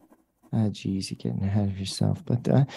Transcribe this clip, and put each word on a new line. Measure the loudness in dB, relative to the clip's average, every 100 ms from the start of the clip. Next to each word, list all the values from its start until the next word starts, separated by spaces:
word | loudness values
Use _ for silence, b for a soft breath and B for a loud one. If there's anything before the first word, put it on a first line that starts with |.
| _ -20 _ _ _
Ah, | 0 0
geez, | 0 -4 -4 -4
you're | -6
getting | -4 -2
ahead | 0 0 0
of | -2
yourself. | -6 0 0 0
But, | -2 -2 4
uh, | 4 4